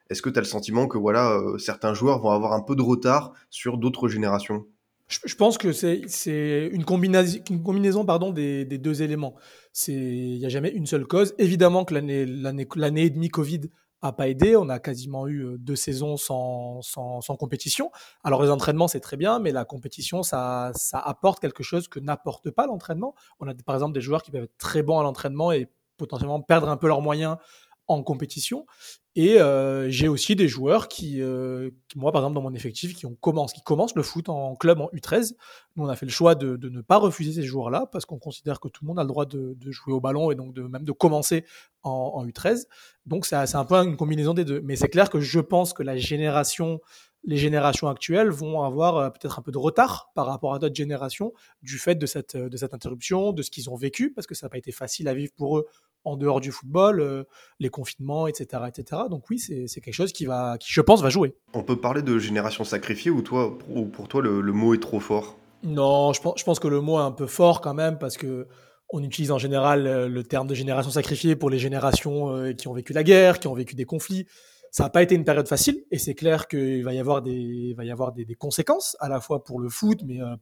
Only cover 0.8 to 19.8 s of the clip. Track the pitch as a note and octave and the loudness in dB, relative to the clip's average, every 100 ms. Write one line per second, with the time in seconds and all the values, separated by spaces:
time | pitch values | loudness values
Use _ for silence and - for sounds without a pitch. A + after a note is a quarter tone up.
0.8 | C3+ A2+ G#2 A2+ B2 G#2 G2 F#2+ - G#2 | 0 0 2 4 4 2 0 -4 -6 -2
1.8 | A2 G#2 B2+ C3 G#2+ G#2 G#2+ G#2+ G#2+ C3+ | -2 2 2 2 2 2 2 0 0 0
2.8 | A#2+ B2 B2+ C#3+ C#3+ - _ - B2 A#2+ | 2 2 4 2 0 -10 _ -8 -6 -2
3.8 | B2+ B2+ B2 G#2+ G#2+ G2+ G2+ G#2+ - _ | -2 0 -2 0 2 0 0 -6 -8 _
4.8 | _ _ _ - - - A3 A3+ F#3+ D3 | _ _ _ -10 -8 2 2 4 -2 0
5.8 | F3 F3+ G3 - - D3+ D3+ D3 D#3+ F#3 | 0 -2 -4 -6 -4 -2 0 -2 -2 -2
6.8 | D#3+ F#3 F#3+ F#3 F3+ G3 - F3 E3+ G3 | 0 2 4 4 4 0 -4 -4 0 2
7.8 | G3 G3 G3+ E3+ F#3 E3 C#3+ C#3 C3 C#3 | 2 2 2 2 0 -2 -2 -4 -4 -4
8.8 | D3 D3+ D#3 D3+ C#3 - - - _ - | -2 -2 -2 -2 -6 -10 -20 -20 _ -8
9.8 | - C3+ B2+ B2 B2 B2 B2+ C3+ D#3+ - | -4 -4 -4 -4 -4 -4 -4 -2 -2 -4
10.8 | D3 D3+ C3 F3+ G3 G3+ F#3+ F3+ F3+ F#3 | -2 -2 0 2 2 4 2 6 6 6
11.8 | F3 D3 C#3+ C#3 C3 C3 C3+ C#3 C3 D#3+ | 2 -2 -2 -2 -2 -4 -6 -6 -6 -2
12.8 | D3+ D#3 E3 D3 E3 E3 D3 E3 D3+ - | 0 4 2 2 -2 -2 -2 -4 -6 -14
13.8 | _ _ E3 - C3+ C3 F#3+ A3+ D#3+ B2 | _ _ -6 -2 -2 4 6 6 4 -4
14.8 | - B2+ C3 C3+ C3+ D3 B2+ B2 B2 C#3 | -6 -8 -8 -8 -6 -6 -8 -8 -6 -4
15.8 | - C3 D3 D3 - C3 B2+ B2 A#2+ B2 | -4 -4 -4 -4 -4 -6 -6 -6 -10 -12
16.8 | A#2+ - B2 B2 - C#3 C3+ C3+ - - | -12 -10 -8 -8 -8 -6 -6 -6 -4 -4
17.8 | D#4 - - _ D3+ C3+ C#3+ C#3+ - D3+ | -4 -8 -20 _ 0 4 4 4 2 2
18.8 | E3+ C3+ - C#3 F#3 A#3 F#3+ C3 A#2+ C3+ | 2 0 -8 -4 0 0 0 -2 -6 -10